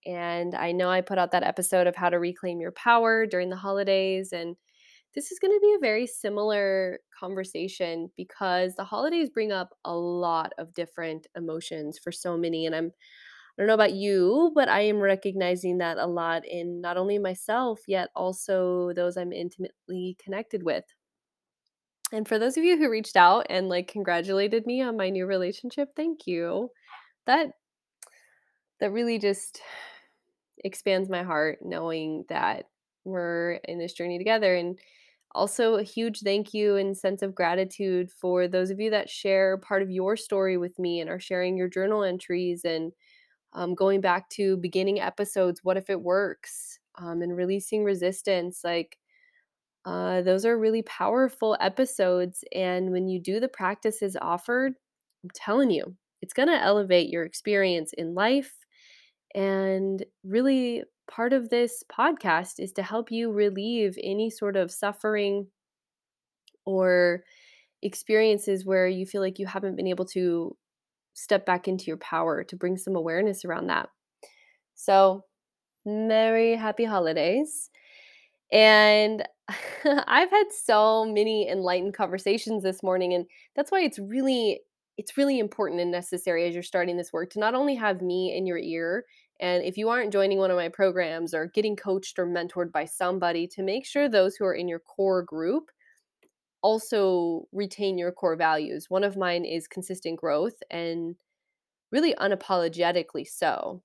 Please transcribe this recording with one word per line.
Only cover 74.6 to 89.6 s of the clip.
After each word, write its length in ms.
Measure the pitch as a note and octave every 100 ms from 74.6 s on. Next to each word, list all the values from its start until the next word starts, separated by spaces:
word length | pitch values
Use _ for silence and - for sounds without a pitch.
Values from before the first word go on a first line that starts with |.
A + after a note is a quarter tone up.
| _ _
So, 500 | - G3 G3 F#3+ F#3+ _ _ _ _ _ -
merry, 720 | G#3+ A3 A3 A3+ A3+ A3+ A3+
happy 300 | A3 G#3+ A#3
holidays. 840 | G#3 E3 D#3+ D#3 G#3+ D4+ - - _ _ - - - _ _ _
And 760 | - A3 G#3+ G#3+ G#3+ G#3+ A3 - _ -
<laughs> 340 | G3 - - D4+
I've 460 | C#4+ - C4 F4+
had 140 | G4 G#4
so 540 | - - G#3+ G#3+ A3 A3
many 440 | G#3+ A3 A3 G3+
enlightened 440 | G3 F3+ F3+ F#3+
conversations 720 | G3 G3 F#3+ F#3+ A3 A3 A3
this 180 | F#3+ F#3
morning, 320 | F#3+ F#3 F3+
and 120 | F3+ F3 - _ -
that's 140 | D4
why 100 | G4
it's 180 | D#4+ -
really, 640 | G3 A#3+ C4+ C4 A3 E3+ _ _ _ -
it's 200 | G#3 -
really 200 | C#4 C4+
important 440 | G#3 - G3 E3+
and 100 | F3
necessary 560 | F3 F3+ F3+ F#3 E3+ F3
as 60 |
you're 100 | E3+
starting 340 | F3+ F#3 F3 F3
this 160 | F3
work 160 | E3 F#3
to 80 | G#3
not 140 | G#3+
only 220 | B3+ C#4+ C4
have 260 | A3 F#3
me 340 | F3+ F3+ F#3 -
in 120 | F#3
your 100 | F3
ear, 460 | - E3 E3 F#3+ A#3+ _ _ _
and 240 | F3+ F3+